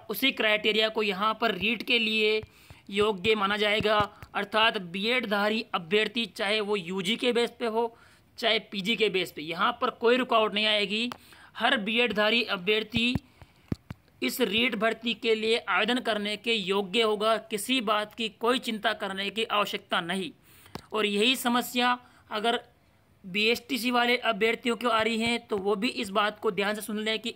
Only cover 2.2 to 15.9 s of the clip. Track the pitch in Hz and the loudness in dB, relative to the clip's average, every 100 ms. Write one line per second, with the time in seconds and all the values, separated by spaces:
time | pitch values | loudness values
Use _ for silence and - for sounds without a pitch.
2.2 | 214 214 - - - - - 202 208 190 | 0 0 -4 -16 -20 -20 -6 0 0 2
3.2 | 202 214 196 208 208 214 208 214 202 - | 0 2 0 0 0 2 2 2 2 -4
4.2 | - 196 202 214 226 214 175 190 214 254 | -10 -6 -2 2 2 2 -6 -4 0 0
5.2 | 226 208 214 220 - 196 160 208 214 233 | 0 2 2 0 -2 -6 0 0 2 -2
6.2 | 220 - 202 220 202 208 165 190 185 233 | -4 -2 -2 0 0 -2 -2 -4 -2 0
7.2 | 254 240 233 233 233 220 233 - - - | 0 2 0 -2 -4 -2 -2 -6 -20 -20
8.2 | _ - 220 220 - 202 190 220 214 185 | _ -4 0 0 -2 -6 -2 0 2 0
9.2 | 175 - 151 165 220 240 247 - 226 254 | -4 -6 -8 0 0 0 -4 0 2 4
10.2 | 247 233 214 202 214 214 202 214 240 - | 4 2 2 0 0 0 0 -2 -4 -6
11.2 | - - - - 226 269 196 226 240 208 | -16 -20 -20 -2 0 0 0 0 0 2
12.2 | 214 233 214 196 175 214 220 226 240 254 | 2 2 0 -2 0 0 0 0 0 -2
13.2 | - _ - _ _ - - - _ _ | -6 _ -20 _ _ -8 -8 -20 _ _
14.2 | 254 247 226 214 254 226 226 - 240 226 | -4 0 0 2 2 2 0 0 -4 -2
15.2 | 233 220 220 233 - 185 214 | 0 0 2 0 2 0 2